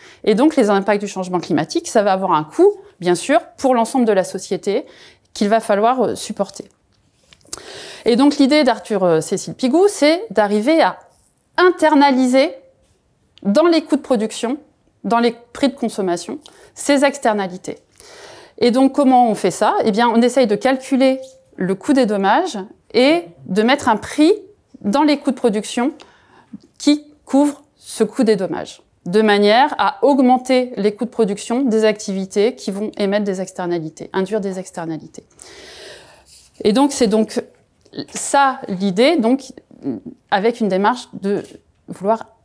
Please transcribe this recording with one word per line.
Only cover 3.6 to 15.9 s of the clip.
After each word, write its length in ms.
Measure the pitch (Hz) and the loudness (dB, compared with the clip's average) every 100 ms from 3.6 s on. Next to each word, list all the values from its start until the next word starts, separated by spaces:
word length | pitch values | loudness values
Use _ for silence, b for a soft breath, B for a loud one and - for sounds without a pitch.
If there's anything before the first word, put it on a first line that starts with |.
| 269 247 | 0 0
l'ensemble 300 | 226 269 226 | 0 0 0
de 80 | |
la 100 | 196 | 0
société 640 | 185 190 - 185 - 202 311 B B B B - | 0 -6 -8 -6 -4 -4 -6 B B B B -4
qu'il 140 | 202 | 0
va 100 | 226 | 0
falloir, 420 | - 202 226 254 | 0 0 2 0
euh, 140 | 185 98 | -2 -4
supporter. 500 | - 220 196 - - _ _ _ _ _ _ - - - B B B B - | -8 -8 -8 -8 -20 _ _ _ _ _ _ -20 -20 -20 B B B B -2
Et 100 | 233 | 2
donc, 220 | 285 277 | 2 4
l'idée 260 | 269 302 | 2 4
d'Arthur, 400 | 254 226 - 208 | 2 0 -2 0
euh, 160 | 185 160 | 2 2
Cécile 340 | 160 196 - | 0 -6 -8
Pigou, 340 | - 254 302 403 | -4 0 2 2
c'est 360 | - 294 330 453 | 2 2 2 -2
d'arriver 520 | 190 208 - 220 320 | 0 0 2 2 2
à 160 | 190 175 - _ _ _ _ - | 2 0 -16 _ _ _ _ 0
internaliser 920 | 359 349 311 277 285 254 262 262 294 - _ _ _ _ _ _ _ _ | 2 4 2 4 4 4 2 2 2 -2 _ _ _ _ _ _ _ _
dans 220 | 196 202 339 | -2 2 4
les 160 | 330 | 2
coûts 160 | 311 285 | 0 -4
de 40 | |
production, 560 | - - 214 - 226 294 - _ _ _ | 0 -2 -2 -6 -6 -8 -10 _ _ _
dans 160 | 202 233 | -2 2
les 160 | 233 233 - | 0 -2 -14
prix 160 | - 277 | -2 -2
de 80 | 269 | -2
consommation, 640 | 226 | -8